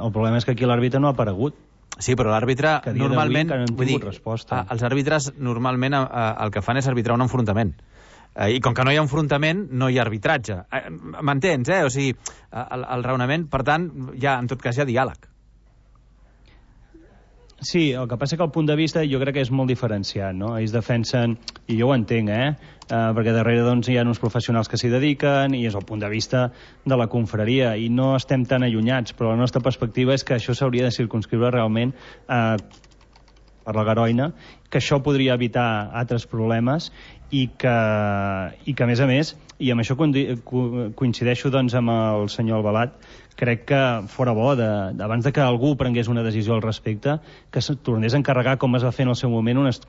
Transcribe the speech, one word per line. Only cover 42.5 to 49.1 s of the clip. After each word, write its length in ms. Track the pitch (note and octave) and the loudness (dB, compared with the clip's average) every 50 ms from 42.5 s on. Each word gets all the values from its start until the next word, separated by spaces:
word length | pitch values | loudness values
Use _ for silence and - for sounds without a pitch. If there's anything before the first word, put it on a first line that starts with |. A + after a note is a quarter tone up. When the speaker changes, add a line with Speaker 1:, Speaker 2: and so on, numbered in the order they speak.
| A2+ A2 G#2 | 0 0 0
Speaker 1:
Albalat, 320 | G#2 G#2 A2 A#2+ - - - - - - - - - - - | 2 2 2 0 -2 -4 -10 -20 -20 -20 -20 -20 -16 -8 -4
crec 260 | C3 A#2+ A#2 A2+ - - | -2 -2 -2 -2 0 0
que 120 | C#3+ C3+ C3+ B2+ A#2+ A2 F#2+ G#2+ | 2 2 4 2 0 -2 -4 -6
fora 220 | - - C3 B2 A2+ | -4 -2 0 2 2
bo, 160 | G#2+ A2+ C#3 C#3+ B2+ | 2 2 2 2 2
de, 80 | A2+ A2 G#2 G#2 F#2+ F#2+ - - G2+ | 2 2 0 0 -2 -4 -4 -4 -4
abans 180 | G#2+ A2+ B2 A2+ | -2 -2 0 0
de 80 | C#3 - | 0 2
que 80 | D3+ C#3 | 2 2
algú 320 | B2+ A#2+ A#2 A#2+ D3+ C#3+ A#2+ | 2 2 2 2 2 2 2
prengués 300 | C3+ B2+ A#2+ A#2+ A2+ G#2 | 0 0 0 0 0 0
una 140 | A#2+ A#2 A2+ | 0 0 0
decisió 300 | A2+ G#2 A2 G#2 A2 A#2 | 0 0 0 0 0 0
al 80 | A2 A2 | 0 0
respecte, 540 | A2 G2+ - - A2+ G#2+ G#2 - C3+ D3 D#3 - - - - - _ | -2 -4 -4 -4 -6 -6 -2 -2 -2 -2 -2 -4 -10 -20 -20 -14 _
que 120 | - A#2+ A2 | -4 -4 -2
se 120 | - D3 | -2 -4
tornés 380 | B2 - C3 A#2 A2 A2 A2+ B2+ | -4 -2 -2 0 0 2 2 2
a 60 | C#3+ | 2
encarregar, 380 | C3+ - C3+ B2+ A#2 C3 C3+ B2+ | 2 2 2 2 2 0 0 0
com 160 | C#3+ B2 B2 | 2 2 2
es 80 | B2+ A#2+ | 2 0
va 80 | B2+ B2 | 0 0
fer 120 | - C3+ | 0 0
en 60 | B2+ | 0